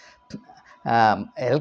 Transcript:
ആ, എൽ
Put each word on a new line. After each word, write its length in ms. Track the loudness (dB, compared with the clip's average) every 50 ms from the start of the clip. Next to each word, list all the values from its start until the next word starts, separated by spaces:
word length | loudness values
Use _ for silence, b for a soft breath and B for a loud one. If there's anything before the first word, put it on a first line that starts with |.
| b b b b _ -20 -20 -20 -20 -20 b b b b b b -6
ആ, 100 | -2 2 4 4 4 2 0 -4 -10 -10 -8 -4 -2
എൽ 120 | -2 -4